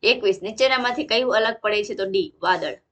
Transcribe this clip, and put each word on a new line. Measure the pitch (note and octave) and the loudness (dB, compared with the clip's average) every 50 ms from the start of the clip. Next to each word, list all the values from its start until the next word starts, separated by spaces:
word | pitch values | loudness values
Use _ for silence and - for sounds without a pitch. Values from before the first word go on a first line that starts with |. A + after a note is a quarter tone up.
| - | 2
એકવીસ, | G#3 A#3+ B3 - G3+ F#3+ F#3+ - | 2 0 2 2 0 0 0 -2
નીચેનામાંથી | G3+ A3 G#3+ B3+ C4 C4+ B3+ B3 B3 B3 - D4+ | -10 -2 2 2 2 2 2 0 -2 -2 -2 -4
કયું | - A3 A#3 B3+ B3+ G3 | 0 0 0 2 2 2
અલગ | A3 A3+ A3+ A3+ - | 2 2 2 -2 -2
પડે | _ G#3+ G#3 G#3 G#3 | _ -2 0 0 -2
છે? | G3+ - | -4 -4
તો | - G3 | -4 -4
ડી, | G3 F#3+ G3 F3+ D3+ - _ - | -2 0 0 -2 -2 -6 _ 0
વાદળ. | F3 F3+ E3+ - D3+ B2 - _ _ | 0 0 0 0 -6 -8 -10 _ _